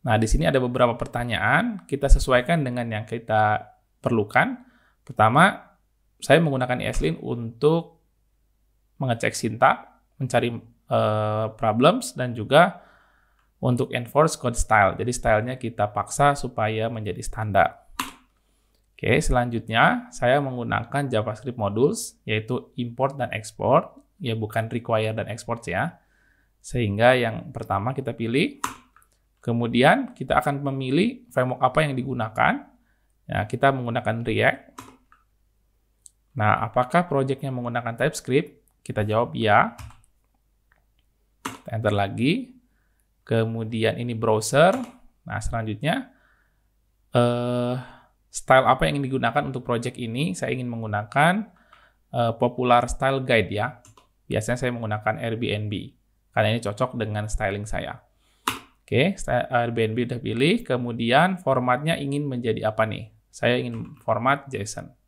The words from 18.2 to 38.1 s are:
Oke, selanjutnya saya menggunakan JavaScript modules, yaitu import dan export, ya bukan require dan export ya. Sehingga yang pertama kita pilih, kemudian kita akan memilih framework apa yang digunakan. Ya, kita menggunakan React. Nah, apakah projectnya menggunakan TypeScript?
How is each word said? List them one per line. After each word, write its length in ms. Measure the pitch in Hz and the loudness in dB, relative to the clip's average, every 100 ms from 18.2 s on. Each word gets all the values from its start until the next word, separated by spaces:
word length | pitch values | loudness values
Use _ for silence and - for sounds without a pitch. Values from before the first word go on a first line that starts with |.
| _ _ _ _ _ _ _ - | _ _ _ _ _ _ _ -4
Oke, 160 | - - | 2 2
selanjutnya 960 | 170 127 120 117 110 113 156 247 - | 4 2 2 -4 0 4 4 4 -6
saya 240 | - 123 143 | -2 2 2
menggunakan 720 | 139 123 117 104 117 139 139 | 0 -6 -4 -4 -2 -4 -2
JavaScript 480 | 110 110 - 135 117 | -2 -2 -6 -10 -4
modules, 640 | 101 104 143 226 - _ | -2 2 2 2 -10 _
yaitu 480 | - 107 107 127 - - | -4 -4 -2 -8 -6 -10
import 400 | 120 117 135 147 | -10 -2 -4 -2
dan 160 | 123 | -6
export, 640 | 107 107 - 104 131 - - _ _ | -6 -10 -4 2 2 2 -18 _ _
ya 160 | 131 113 | -6 -4
bukan 320 | 107 113 113 | -2 -4 -4
require 480 | 120 117 110 110 110 | -6 -2 0 0 -4
dan 80 | 98 | -6
export 400 | 110 - 117 - | -8 -8 -8 -4
ya. 320 | 87 156 - _ _ _ _ _ _ | -4 -4 -8 _ _ _ _ _ _
Sehingga 560 | - 123 107 101 120 127 | -8 -4 -2 4 4 6
yang 320 | 117 110 - | 0 -4 -10
pertama 480 | 120 107 98 110 135 | -12 -4 -2 -2 -6
kita 160 | 120 | -8
pilih, 480 | - 113 127 247 - - - _ _ _ _ _ _ | -6 -2 0 -2 -4 -10 -10 _ _ _ _ _ _
kemudian 720 | - 117 117 120 135 226 247 | -4 -2 0 4 4 4 -2
kita 240 | - 135 139 | -10 0 0
akan 240 | 147 139 139 | 0 -4 -4
memilih 560 | 135 131 143 226 - - | -4 -2 0 0 -2 -6
framework 320 | - 127 127 131 | -2 -2 0 0
apa 140 | - | 0
yang 160 | 151 135 | -2 -4
digunakan. 560 | 135 123 113 117 139 277 - _ _ _ _ _ - | -6 -6 -6 2 2 2 -8 _ _ _ _ _ -6
Ya, 240 | 95 90 | -4 -4
kita 240 | 123 139 | 2 2
menggunakan 480 | 135 120 117 107 113 | 2 -4 -4 -4 -4
React. 400 | 120 104 120 262 - - - - _ _ _ _ _ _ _ _ _ _ - _ _ 123 | -4 0 0 -2 -16 -20 -20 -20 _ _ _ _ _ _ _ _ _ _ -20 _ _ -2
Nah, 240 | 107 - | 2 2
apakah 480 | 107 123 123 175 175 | 2 0 2 0 0
projectnya 400 | 139 135 135 139 | -2 -2 -4 -6
menggunakan 480 | 127 120 117 120 117 | -6 -6 -6 -6 -2
TypeScript? 880 | 139 | -2